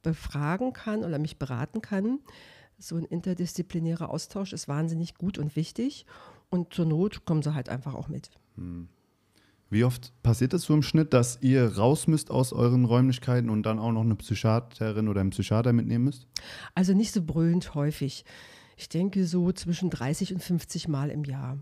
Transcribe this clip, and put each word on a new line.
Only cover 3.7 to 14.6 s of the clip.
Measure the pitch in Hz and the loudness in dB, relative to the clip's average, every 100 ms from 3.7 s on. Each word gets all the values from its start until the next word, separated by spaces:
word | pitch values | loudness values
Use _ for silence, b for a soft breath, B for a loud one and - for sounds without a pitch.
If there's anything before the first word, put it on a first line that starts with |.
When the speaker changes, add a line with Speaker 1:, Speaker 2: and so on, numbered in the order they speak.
| 170 165 165 165 | -2 -2 -2 -4
Speaker 1:
Austausch | 160 - 202 196 | -6 -8 -8 -8
ist | 175 - | -8 -6
wahnsinnig | 143 165 165 170 - | -2 -2 -2 -6 -6
gut | 180 - | -6 -4
und | 147 | -4
wichtig. | 151 160 - 247 - - B B B _ | -4 -6 -2 -4 -4 -20 B B B _
Und | 180 170 | -4 -4
zur | - | -2
Not | 165 156 202 - - | 0 2 0 -2 -2
kommen | 156 | 0
sie | 143 | 0
halt | 151 120 | -4 -4
einfach | 123 139 | -8 -8
auch | 131 - | -10 -8
mit. | 156 - _ _ - | -10 -12 _ _ -14
Speaker 2:
Hm. | 87 87 85 _ _ _ _ b b b _ | -10 -10 -12 _ _ _ _ b b b _
Wie | 104 | 2
oft | 123 123 - _ | 2 0 -10 _
passiert | - 113 131 | 2 2 2
es | 175 | 0
so | - | 2
im | 151 | 2
Schnitt, | - 160 156 | 4 2 6
dass | 127 123 - | 4 4 2
ihr | 131 131 120 95 | 4 6 4 4
raus | 113 156 - | 4 4 4
müsst | 156 - | 2 2
aus | - 127 | 0 0
euren | - 120 127 | 2 4 6
Räumlichkeiten | 123 120 131 127 - 123 120 | 6 6 4 2 0 0 2
und | 107 | 0
dann | 110 110 | 0 0
auch | 113 | 0
noch | 113 | 0
eine | 113 101 | 2 0
Psychiaterin | - 101 110 113 | -2 0 2 2